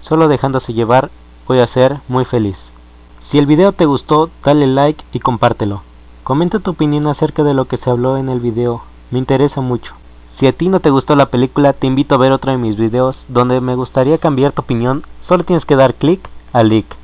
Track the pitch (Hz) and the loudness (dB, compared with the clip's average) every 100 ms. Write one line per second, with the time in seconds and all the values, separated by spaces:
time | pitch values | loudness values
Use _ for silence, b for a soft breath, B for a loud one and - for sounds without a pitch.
0 | - 156 160 135 139 131 - 113 113 123 | -2 2 2 2 0 -4 -4 -4 2 2
1 | 131 - - - - 131 120 - 131 139 | 2 -8 -20 -20 -2 0 2 2 0 0
2 | - 127 127 123 104 95 - - - - | -4 -4 -2 -2 -4 -6 -16 -20 -20 -20
3 | - - - 147 143 151 196 202 160 131 | -20 -20 -2 0 2 4 2 2 0 0
4 | - 151 160 - - 151 139 131 143 156 | 0 0 0 -2 0 2 2 2 0 -2
5 | - 123 - 117 120 117 104 101 - - | -8 -6 -4 0 0 0 -4 -6 -12 -20
6 | - - - 135 175 220 190 165 151 147 | -20 -20 -4 -2 0 -2 -6 -2 -2 0
7 | 147 143 156 - 147 135 131 123 - 123 | -2 -2 -4 0 0 0 -2 -4 -2 -2
8 | 127 135 131 127 120 113 120 117 - - | 0 -2 -2 -4 -4 -2 -2 -4 -10 -20
9 | - 123 131 135 143 - 127 123 - - | -8 -6 -2 0 0 -2 -4 -6 -8 -20
10 | - - - - 135 - 175 190 165 135 | -20 -20 -20 -2 -2 0 0 0 2 0
11 | - 147 135 123 131 - 143 139 135 135 | 2 2 2 0 -2 2 0 2 -2 -2
12 | 143 139 131 135 139 131 117 104 113 120 | 0 2 2 2 -2 -2 -2 -2 -2 0
13 | 131 131 - 123 123 127 127 123 127 - | -2 -4 -4 0 0 0 -2 -4 -4 -2
14 | 131 156 170 135 139 - 127 120 120 135 | 0 0 0 0 0 -2 -4 -2 -2 -4
15 | - - - 180 170 175 - 139 131 - | -6 -18 -2 -2 2 -2 0 2 2 0
16 | 143 185 - - - 123 110 110 101 - | 0 -2 -4 -18 -6 0 2 2 -2 -16